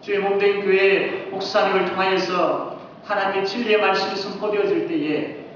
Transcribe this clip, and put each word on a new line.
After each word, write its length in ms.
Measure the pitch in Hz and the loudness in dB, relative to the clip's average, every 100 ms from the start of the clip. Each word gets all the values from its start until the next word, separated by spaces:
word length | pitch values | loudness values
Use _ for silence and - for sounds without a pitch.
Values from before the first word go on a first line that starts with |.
주의 180 | - 202 | -2 0
몸된 420 | 196 202 202 196 | 2 2 2 2
교회 640 | 196 190 196 196 - - - | 2 4 4 4 0 -4 -6
목사님을 540 | 190 - 214 190 190 175 | -6 -2 2 2 2 0
통하여서 920 | 185 185 185 175 180 170 - - - - - - | 0 0 0 0 0 0 0 -4 -10 -16 -18 -4
하나님의 400 | 202 196 196 196 | -2 0 0 -2
진리의 360 | 240 220 214 | -2 2 4
말씀이 340 | 196 190 202 196 | 4 2 0 -4
선포되어질 720 | 196 196 208 202 190 170 170 | -6 -6 -2 0 0 0 0
때에 480 | 165 151 147 - - - | -2 -2 -2 -4 -10 -16